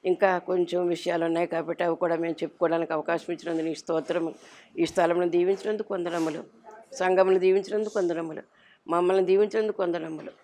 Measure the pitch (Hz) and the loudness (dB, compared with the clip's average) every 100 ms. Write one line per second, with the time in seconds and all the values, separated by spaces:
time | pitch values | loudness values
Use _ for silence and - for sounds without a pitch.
0 | 190 175 196 180 - 185 170 175 175 170 | 0 2 2 2 0 -2 0 0 0 -2
1 | - 170 165 165 170 170 160 170 175 165 | -2 -2 0 0 -2 -2 -4 -2 -2 0
2 | 175 165 170 160 165 - 170 165 165 160 | -2 -2 -2 -4 -8 -2 0 0 -2 -4
3 | 151 165 - 175 160 165 160 151 - 160 | -2 -4 -4 -8 -4 -4 -2 -6 -2 -4
4 | - 175 165 - - - - - 165 - | -2 -4 -4 -8 -20 -20 -16 -4 -2 2
5 | 170 175 175 175 180 196 214 214 208 190 | 2 2 2 2 2 0 -2 -6 -4 -6
6 | 175 170 160 160 - _ - - - - | -4 -2 -2 -4 -12 _ -20 -20 -20 -4
7 | 185 185 190 190 185 190 196 208 214 214 | 2 4 6 6 6 4 2 -4 -2 -2
8 | 180 165 165 156 - _ - _ - 170 | -2 -2 -6 -10 -16 _ -20 _ 0 2
9 | 180 190 185 190 208 214 220 202 180 170 | 4 4 4 4 4 2 -2 0 -2 -2
10 | 160 156 156 - | -6 -10 -14 -18